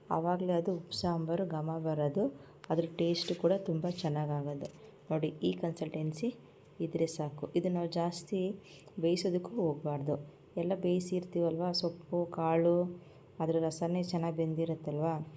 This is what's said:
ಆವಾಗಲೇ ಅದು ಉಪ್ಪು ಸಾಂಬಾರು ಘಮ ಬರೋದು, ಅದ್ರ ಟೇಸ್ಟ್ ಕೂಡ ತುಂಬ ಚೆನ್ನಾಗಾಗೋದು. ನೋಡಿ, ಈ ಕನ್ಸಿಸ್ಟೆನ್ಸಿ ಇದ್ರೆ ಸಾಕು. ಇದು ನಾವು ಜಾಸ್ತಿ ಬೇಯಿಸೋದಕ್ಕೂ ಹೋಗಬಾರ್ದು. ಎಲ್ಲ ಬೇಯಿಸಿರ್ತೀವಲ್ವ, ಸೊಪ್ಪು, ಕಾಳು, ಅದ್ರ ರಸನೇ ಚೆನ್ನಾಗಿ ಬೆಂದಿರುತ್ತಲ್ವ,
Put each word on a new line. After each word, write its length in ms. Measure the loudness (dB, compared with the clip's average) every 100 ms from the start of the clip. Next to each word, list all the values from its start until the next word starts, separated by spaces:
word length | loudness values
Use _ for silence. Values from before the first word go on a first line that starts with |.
| -2 0
ಆವಾಗಲೇ 360 | 2 0 2 2
ಅದು 140 | 2 -2
ಉಪ್ಪು 180 | -4 -2
ಸಾಂಬಾರು 440 | 0 0 0 0 0 -2
ಘಮ 200 | -2 -2 0
ಬರೋದು, 380 | 2 2 2 0 -2 -18 -12 -2
ಅದ್ರ 120 | 0 0 2
ಟೇಸ್ಟ್ 340 | 2 2 0 2
ಕೂಡ 120 | 2 2 0
ತುಂಬ 160 | 0 0 -2
ಚೆನ್ನಾಗಾಗೋದು. 640 | 0 0 0 0 -2 -6 -8 -12 -20 -14 -4
ನೋಡಿ, 220 | 0 0 0 -2
ಈ 20 | 0
ಕನ್ಸಿಸ್ಟೆನ್ಸಿ 680 | -2 -4 -4 -2 -4 -2 -4 -4 -12 -20 -16 -6 -4
ಇದ್ರೆ 240 | 0 0 0
ಸಾಕು. 300 | -4 -4 -2 0
ಇದು 120 | 2 2
ನಾವು 120 | 0 0
ಜಾಸ್ತಿ 400 | 0 -2 -4 -2 -2 -4 -12 -20 -16 0
ಬೇಯಿಸೋದಕ್ಕೂ 500 | 2 4 2 0 -2 0 0
ಹೋಗಬಾರ್ದು. 500 | 0 -2 -2 0 -2 -4 -18 -10 -2
ಎಲ್ಲ 80 | 0 0 2
ಬೇಯಿಸಿರ್ತೀವಲ್ವ, 800 | 2 0 -2 -2 0 2 2 0 0
ಸೊಪ್ಪು, 400 | -2 -4 -4 -2 0 0
ಕಾಳು, 380 | 4 6 6 6 2 -4 -16 -20 -14 -4
ಅದ್ರ 140 | 0 2
ರಸನೇ 380 | 2 0 0 0 0
ಚೆನ್ನಾಗಿ 280 | 0 0 0
ಬೆಂದಿರುತ್ತಲ್ವ, 680 | 0 0 0 -2 -2 0 0 0 -4